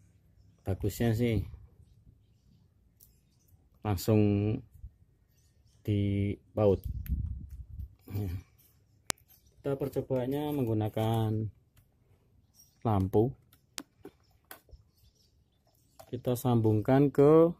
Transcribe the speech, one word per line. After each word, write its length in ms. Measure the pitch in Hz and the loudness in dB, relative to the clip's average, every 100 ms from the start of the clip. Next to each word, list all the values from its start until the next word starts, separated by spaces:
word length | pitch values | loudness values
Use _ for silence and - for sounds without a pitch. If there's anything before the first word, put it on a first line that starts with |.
| _ _ _ _ - _ | _ _ _ _ -20 _
bagusnya 560 | - 92 104 - 117 113 | -6 -4 -4 -2 0 0
sih 320 | 120 107 - - - _ - _ - _ _ _ _ _ _ _ _ _ _ _ _ _ _ _ _ _ | 0 -2 -4 -12 -20 _ -20 _ -20 _ _ _ _ _ _ _ _ _ _ _ _ _ _ _ _ _
langsung 400 | 107 98 - 107 104 101 104 107 - - - _ _ _ _ _ _ _ _ _ | -4 -2 2 4 4 2 0 -4 -8 -20 -20 _ _ _ _ _ _ _ _ _
dibaut. 1040 | - 104 101 101 101 - _ - 104 92 - - - - - - - - - - - - - | -4 -2 0 -2 -2 -4 _ 0 4 4 0 -8 -6 -4 -6 -8 -14 -18 -18 -16 -16 -18 -12
Ya. 160 | 101 101 90 - _ _ _ _ _ - - _ _ _ _ | -8 -6 -6 -12 _ _ _ _ _ -14 -14 _ _ _ _
Kita 160 | 143 139 | -6 -4
percobaannya 720 | 139 - - 131 123 143 151 | -4 -6 -4 -4 -2 -4 -2
menggunakan 960 | 147 120 110 107 110 110 113 110 110 107 - _ _ _ _ _ _ _ _ _ _ _ _ 117 | -2 -2 0 -2 -2 0 0 0 -2 -6 -10 _ _ _ _ _ _ _ _ _ _ _ _ 0
lampu. 480 | 101 95 107 117 - _ _ _ - - _ - _ _ _ - - _ - _ _ _ _ _ _ _ _ _ _ _ _ - | 0 2 2 0 -2 _ _ _ -18 -18 _ -20 _ _ _ -20 -20 _ -20 _ _ _ _ _ _ _ _ _ _ _ _ -14
Kita 240 | 123 - 123 | -10 -4 -2
sambungkan 720 | 123 117 110 107 104 131 143 | 2 2 4 2 4 4 4
ke 400 | - 143 160 165 - | 6 6 8 6 0